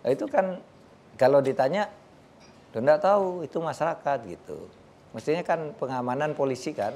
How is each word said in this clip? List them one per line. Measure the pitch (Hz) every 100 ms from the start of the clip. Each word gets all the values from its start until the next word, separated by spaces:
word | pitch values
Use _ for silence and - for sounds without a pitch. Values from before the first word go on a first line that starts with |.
Nah, | -
itu | - 302
kan | 269 190 180 - - - - - -
kalau | 131 143
ditanya, | 135 127 135 185 202 - - - - - - - -
"Lo | 113
nggak | 131 151
tahu, | 190 202 185 180
itu | 151 170
masyarakat," | 165 131 156 156 143 135 107
gitu. | 82 - 76 85 - - - -
Mestinya | 113 147 165
kan | 175 165 151
pengamanan | - 131 131 123 127 151 139
polisi | 139 127 160 147
kan. | 104